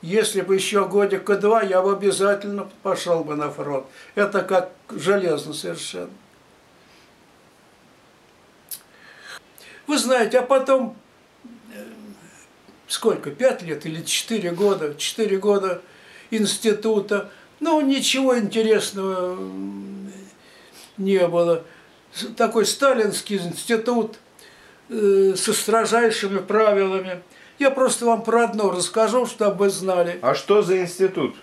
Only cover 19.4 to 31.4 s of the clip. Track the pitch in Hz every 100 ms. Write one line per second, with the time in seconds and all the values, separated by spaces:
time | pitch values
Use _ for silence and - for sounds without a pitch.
19.4 | 190 190 196 202 196 196 196 196 - -
20.4 | - - - - - - 190 190 175 170
21.4 | 170 165 - - - _ _ - - -
22.4 | 226 233 196 - 277 247 208 175 - 202
23.4 | 175 160 - 226 226 240 220 - _ _
24.4 | - - - - _ 233 202 196 196 185
25.4 | - 202 - 233 220 220 233 220 202 196
26.4 | 190 208 220 202 196 190 185 180 - -
27.4 | - - 277 269 254 247 233 226 220 226
28.4 | 226 208 202 180 170 - 220 240 240 -
29.4 | 208 185 202 196 190 180 175 175 123 151
30.4 | - 208 175 185 180 - 190 190 127 -